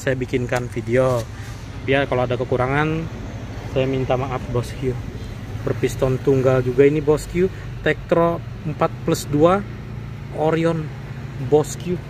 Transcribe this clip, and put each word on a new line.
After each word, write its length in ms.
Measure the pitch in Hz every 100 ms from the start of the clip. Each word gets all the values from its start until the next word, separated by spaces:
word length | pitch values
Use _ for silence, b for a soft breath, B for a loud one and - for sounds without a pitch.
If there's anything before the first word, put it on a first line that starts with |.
saya 160 | - 131
bikinkan 560 | 123 135 123 123 123
video. 480 | 123 110 123 131 123 117 - B B B -
Biar 240 | - 135 139
kalau 160 | 127
ada 160 | 123 120
kekurangan 640 | 127 123 127 139 156 160 160 - - - - - - 139
saya 80 |
minta 320 | 131 131 127 127
maaf, 240 | 127 127 -
Bossque. 480 | 120 120 - 131 123 - - - - - - -
Berpiston 480 | - 127 - 135 127
tunggal 420 | - 135 131 131
juga 240 | 127 123 143
ini, 160 | 151
Bossque. 480 | 143 147 - 175 185 - B -
Tektro 560 | 156 151 - 170 170 170 - -
empat 240 | 156 143 165 -
plus 240 | - 160 -
dua 320 | 147 165 196 208 - - - - - - 139
Orion, 400 | 156 160 165 165 151 127 - - - - 127
Bossque. 480 | 147 147 - 170 175 -